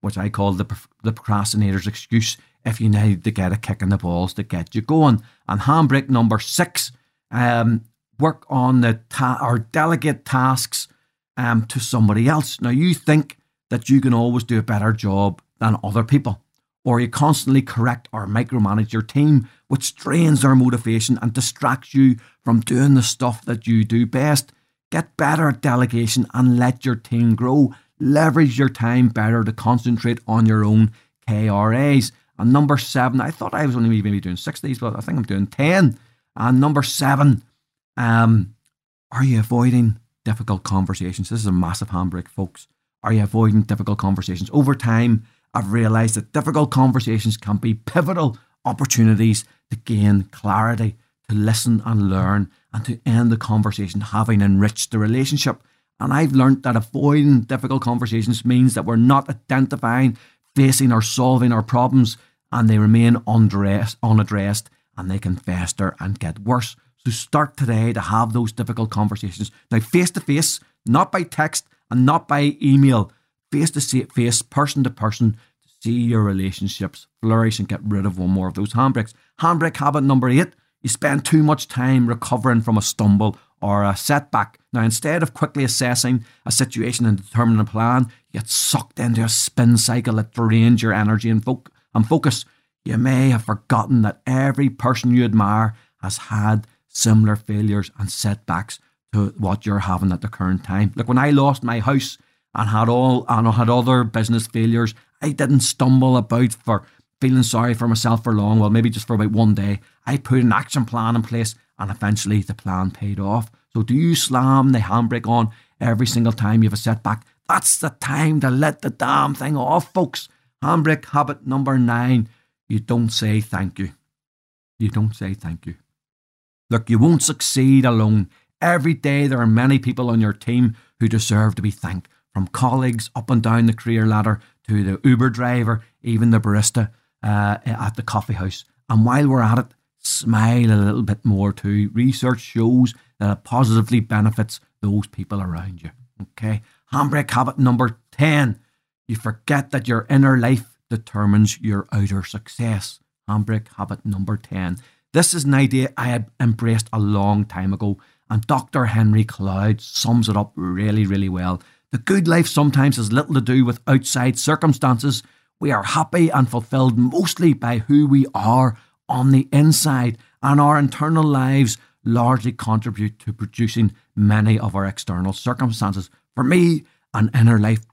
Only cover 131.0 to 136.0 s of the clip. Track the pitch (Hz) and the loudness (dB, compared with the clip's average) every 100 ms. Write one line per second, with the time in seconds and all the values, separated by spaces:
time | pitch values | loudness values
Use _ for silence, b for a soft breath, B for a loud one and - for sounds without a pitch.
131 | 113 110 - 107 110 92 101 101 87 92 | -2 0 0 0 0 0 -6 -6 -8 -8
132 | - _ _ - 92 - 127 131 127 113 | -12 _ _ -6 -6 -2 0 0 -2 -4
133 | - - 113 123 113 117 117 113 117 113 | -6 -10 -2 -2 0 2 2 0 -2 0
134 | 110 107 107 104 b b - 104 95 98 | 0 0 0 -2 b b -4 -2 -2 0
135 | - 120 127 113 123 123 117 113 b b | 2 2 2 -2 -2 -2 -2 -4 b b